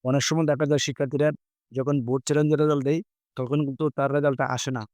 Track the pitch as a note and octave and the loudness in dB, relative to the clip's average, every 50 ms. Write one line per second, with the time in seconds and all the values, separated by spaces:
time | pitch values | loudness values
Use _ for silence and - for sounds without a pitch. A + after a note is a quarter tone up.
0 | - B2+ C3+ C#3+ - - D#3 E3 D#3+ D3 D3 C3 D#3 C#3+ D3 C#3 - - C3 - | 0 0 0 0 0 0 0 0 2 0 0 0 2 2 2 0 0 -4 -4 -4
1 | C#3+ C3 B2+ C3+ D3 D3+ D3+ - _ _ _ _ _ _ A#2 C3 C3 C#3+ C#3+ C#3+ | -4 -4 0 0 0 0 0 -4 _ _ _ _ _ _ -6 -4 -2 0 0 0
2 | A#2+ A#2+ C3 C3+ - - D3 D3+ D3+ D3+ D3+ C#3+ D3+ D3+ D3+ C#3+ C3 C#3 D#3 E3 | 0 0 -2 -2 0 0 2 2 4 2 2 2 2 2 2 0 2 0 0 0
3 | G#3 _ _ _ _ _ _ - B2+ B2 C#3+ D3+ D3+ C#3 C3 - D#3 D3 - - | -2 _ _ _ _ _ _ -8 -4 -2 0 0 0 -2 -2 -2 -4 -2 0 -2
4 | C#3 C#3 C#3 D3 C#3+ C#3+ C3+ B2 C#3 B2+ B2+ B2+ - C#3 C3 A#2+ G#2+ _ | -2 0 0 2 0 0 0 0 -2 -2 -2 -4 -4 -4 -6 -6 -8 _